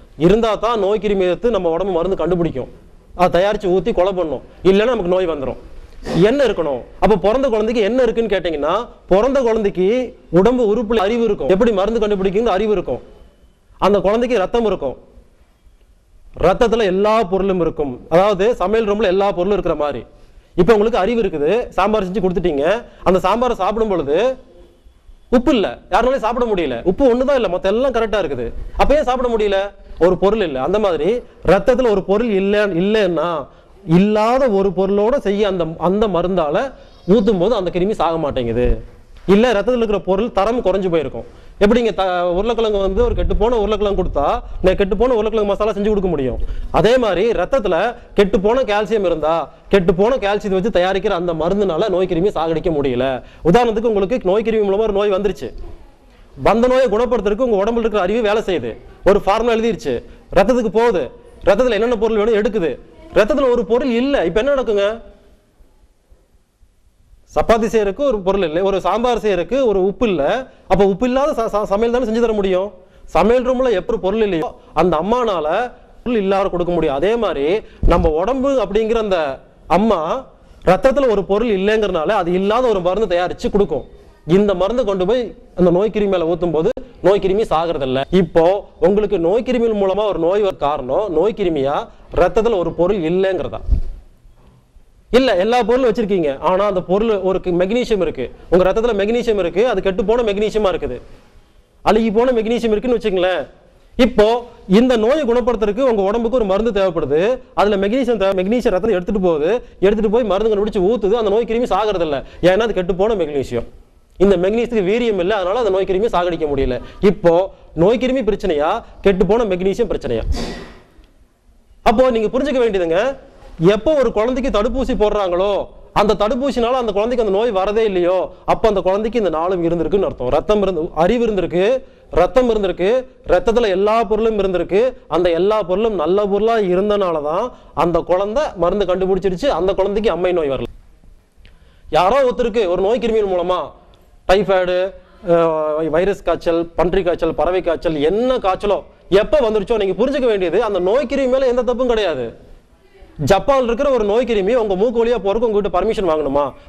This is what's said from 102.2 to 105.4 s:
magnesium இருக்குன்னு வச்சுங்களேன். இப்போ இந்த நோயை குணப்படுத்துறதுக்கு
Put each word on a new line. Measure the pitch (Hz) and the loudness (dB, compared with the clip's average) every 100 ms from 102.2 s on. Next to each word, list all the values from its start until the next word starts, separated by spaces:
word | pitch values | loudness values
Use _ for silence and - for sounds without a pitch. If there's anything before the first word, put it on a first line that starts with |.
| 254 | 0
magnesium | 240 214 233 226 | 0 -2 -2 0
இருக்குன்னு | 208 247 233 | -2 0 -2
வச்சுங்களேன். | 214 185 180 175 131 - _ _ _ - | -2 -2 0 -2 -6 -14 _ _ _ 0
இப்போ | 233 - 208 240 233 - - | 0 4 2 2 -4 -14 2
இந்த | 190 254 247 | 4 4 2
நோயை | 214 311 | 2 0
குணப்படுத்துறதுக்கு | 254 240 | 0 0